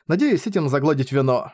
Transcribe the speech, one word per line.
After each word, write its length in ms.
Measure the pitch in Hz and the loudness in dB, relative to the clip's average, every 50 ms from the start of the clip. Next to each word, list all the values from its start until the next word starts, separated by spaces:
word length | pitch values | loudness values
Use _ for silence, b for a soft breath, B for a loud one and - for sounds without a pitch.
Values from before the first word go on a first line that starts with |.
| - | -4
надеясь 400 | - 160 196 294 285 202 - - | -2 0 0 2 2 0 0 -2
этим 220 | 226 196 185 156 135 | -2 -2 -2 0 0
загладить 420 | 135 143 139 156 151 135 131 - | 0 0 2 2 2 0 -2 -2
вину. 400 | 135 139 131 131 123 117 - - | 0 0 2 2 0 0 -2 -6